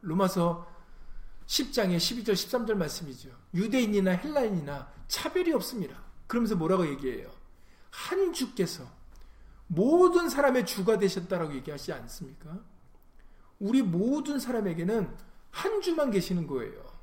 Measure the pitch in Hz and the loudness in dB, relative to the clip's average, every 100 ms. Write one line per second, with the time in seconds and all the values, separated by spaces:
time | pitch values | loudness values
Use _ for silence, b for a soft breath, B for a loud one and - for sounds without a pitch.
0 | 190 165 190 185 170 170 B B B B | -2 2 2 4 2 0 B B B B
1 | B B B B - - 262 - 196 175 | B B B B -4 -2 0 0 2 2
2 | - 240 220 190 - 254 226 208 151 - | 0 -2 0 0 0 -2 0 0 0 -4
3 | 156 123 135 - - 175 220 254 226 208 | -10 -12 -16 -20 -6 -2 2 2 2 4
4 | 190 180 294 294 233 185 143 143 131 - | 4 2 0 0 2 0 -2 -8 -10 -14
5 | - - 311 339 349 311 - 240 156 - | -8 -6 -2 0 2 0 0 -6 -8 -8
6 | - - - 233 226 208 160 190 165 139 | -16 -18 -4 0 2 2 2 2 2 -2
7 | 131 117 - - - b b b b - | -4 -6 -10 -16 -20 b b b b -12
8 | - 370 381 - 254 - 175 - 123 - | -4 0 0 0 -4 -2 -4 -4 -14 -18
9 | - b b b b b - 165 233 339 | -20 b b b b b -4 2 6 8
10 | 359 349 339 269 285 254 - - 185 214 | 8 6 2 4 4 4 2 0 2 4
11 | 196 190 170 180 160 139 123 147 - 143 | 2 0 -2 -2 -2 -6 -8 -10 -8 -8
12 | 120 - 139 147 151 175 - - - - | -10 -12 -14 -14 -14 -14 -14 -20 -20 -20
13 | - - b b b _ 196 262 220 170 | -20 -20 b b b _ 2 4 4 2
14 | 220 285 302 285 233 240 196 165 170 226 | 2 2 0 -4 -2 -2 0 0 0 0
15 | 185 - b b b - 392 440 370 320 | 0 -6 b b b -6 -2 0 0 2
16 | 285 202 175 180 151 135 113 - - - | 2 2 0 -2 -2 -4 -6 -10 -16 -16